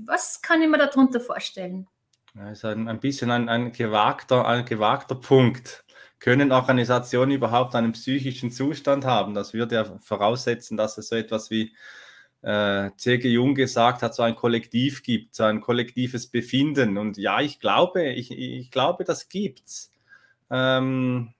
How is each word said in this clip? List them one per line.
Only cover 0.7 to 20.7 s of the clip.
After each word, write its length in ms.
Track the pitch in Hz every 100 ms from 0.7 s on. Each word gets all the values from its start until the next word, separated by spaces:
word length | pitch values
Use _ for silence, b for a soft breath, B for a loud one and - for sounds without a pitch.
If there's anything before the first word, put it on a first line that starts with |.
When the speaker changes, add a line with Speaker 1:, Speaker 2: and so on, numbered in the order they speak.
| 302
Speaker 1:
darunter 420 | 277 269 262 247
vorstellen? 680 | 240 - - - 180 185 185 _ _ _ _ 104
Speaker 2:
Ja, 160 | 101
ist 140 | 107 113
ein, 240 | 107 113
ein 100 | 113
bisschen 320 | 135 135 120
ein, 160 | 120 117
ein 240 | 117 123
gewagter, 720 | - 113 107 113 147 - 123 117
ein 200 | 120 120
gewagter 500 | 110 107 135 - 127
Punkt. 720 | - 135 123 - - - _ b b b
Können 320 | - 127 143
Organisationen 800 | 131 127 127 117 123 123 123 131
überhaupt 440 | 139 117 120 127 123
einen 180 | 113
psychischen 580 | 113 - 139 131 120 123
Zustand 540 | - 139 147 - 139 131
haben? 280 | 117 98
Das 200 | 104 101
würde 220 | 110 117 117
ja 80 | 104 87
voraussetzen, 760 | - 101 101 120 123 117 - 110
dass 220 | 107 -
es 100 | 107
so 60 | 113
etwas 340 | 110 110 -
wie, 240 | 110 110 B B B B B B _
äh, 500 | 107 104 104 101 98 -
C 200 | 123 123
G 120 | 123
Jung 260 | 117 131 135
gesagt 460 | 131 120 117 123
hat, 120 | 117
so 100 | -
ein 120 | 117 113
Kollektiv 640 | 120 117 - 117 131 127
gibt, 320 | - 110 -
so 100 | -
ein 180 | 110 107
kollektives 640 | - 120 117 - 127 127 -
Befinden. 720 | 120 120 135 147 139 117 98
Und 200 | 104 98
ja, 240 | 98 104
ich 180 | 147 -
glaube, 500 | 104 107 180 190 151
ich, 220 | 123 120
ich 380 | - 127 127 127
glaube, 340 | 127 139 175
das 260 | 175 156 -
gibt's. 600 | 190 208 - - - - b b b b b -
Ähm, 800 | 127 131